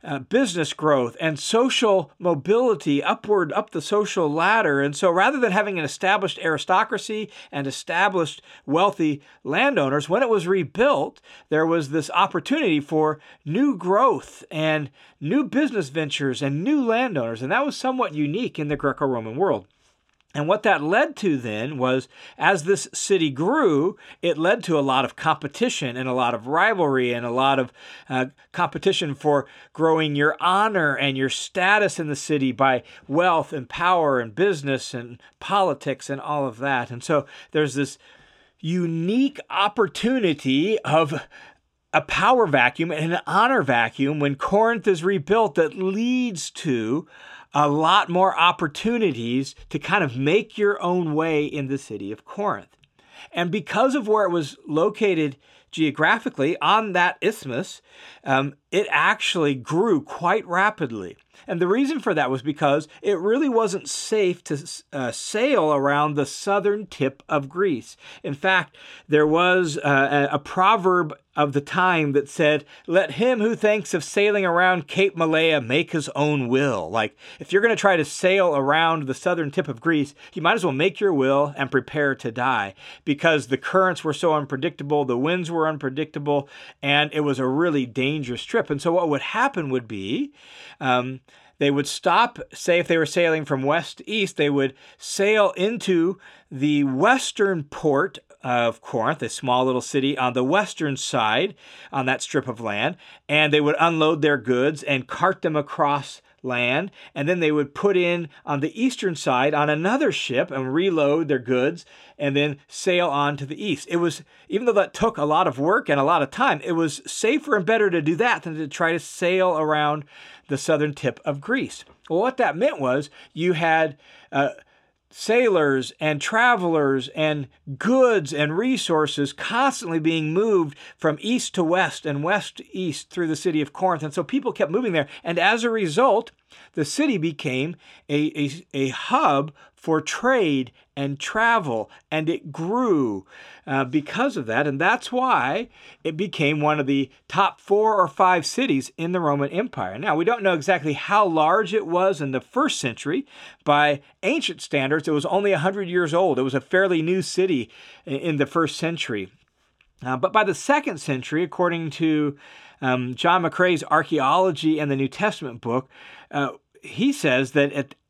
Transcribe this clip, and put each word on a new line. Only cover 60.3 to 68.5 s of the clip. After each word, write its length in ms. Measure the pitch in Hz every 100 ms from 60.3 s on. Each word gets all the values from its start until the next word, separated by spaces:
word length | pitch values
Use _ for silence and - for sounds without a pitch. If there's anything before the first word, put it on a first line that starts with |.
| 214 180
rapidly. 720 | 175 202 208 143 113 90 - _ _ -
And 140 | 175
the 80 | 180
reason 320 | 220 277 302
for 120 | 226
that 180 | 156 131
was 120 | 131
because 440 | 143 147 151 143 151 -
it 180 | - 190
really 300 | 190 240 294
wasn't 400 | 226 220 185 143
safe 560 | - - 220 190 175
to, 140 | - 143 170 - _
uh, 200 | 143 127
sail 600 | - - 214 254 254 156
around 420 | 147 139 143 151
the 120 | 147 139
southern 600 | - - 202 196 208 208
tip 360 | - 135 - -
of 200 | 151 139
Greece. 480 | 165 196 131 - - - -
In 120 | -
fact, 420 | 143 190